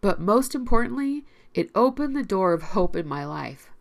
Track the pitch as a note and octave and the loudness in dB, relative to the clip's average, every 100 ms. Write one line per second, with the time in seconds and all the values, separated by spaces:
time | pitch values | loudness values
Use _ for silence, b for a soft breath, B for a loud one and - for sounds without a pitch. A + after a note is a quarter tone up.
0 | G3+ - F3 A3+ C4 C#4+ B3 A#3 A#3 B3 | 0 0 2 2 2 -4 4 4 4 -2
1 | C#4 D4 - b b - E3+ - B3+ B3 | -4 -4 -8 b b -6 -2 2 2 2
2 | D4 C#4 - G3 F#3 E3+ - G3 F3+ - | -4 -4 -2 0 2 0 0 0 2 0
3 | D#3 C#3+ C#3+ D3+ C#3 C#3 - - | -4 -6 -8 -8 -10 -14 -20 -20